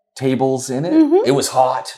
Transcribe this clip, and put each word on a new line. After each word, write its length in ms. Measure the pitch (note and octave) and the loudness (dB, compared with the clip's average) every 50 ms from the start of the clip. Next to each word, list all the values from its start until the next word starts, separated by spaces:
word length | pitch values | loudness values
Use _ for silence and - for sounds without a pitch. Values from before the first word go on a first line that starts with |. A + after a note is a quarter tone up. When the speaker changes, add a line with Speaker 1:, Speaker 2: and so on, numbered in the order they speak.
| _ _ _ | _ _ _
Speaker 1:
tables 540 | - C3+ C3 C3 A#2+ C3+ C3+ C3 B2+ B2+ C3+ | -4 -2 -2 0 0 0 -2 -2 -4 -6 -6
in 160 | B2+ C3 D#3 | -6 -6 -4
it. 80 | - D#4 | 0 2
Speaker 2:
Mm-hmm. 340 | D#4+ D#4 C#4 D#4+ G4 A4+ | 2 4 4 2 2 2
Speaker 1:
It 40 | - | 2
was 180 | C#3+ C3+ - - | 2 0 -2 0
hot. 460 | - B2+ C3 B2+ C3 B2+ - - - | 0 0 2 2 0 -4 -8 -10 -12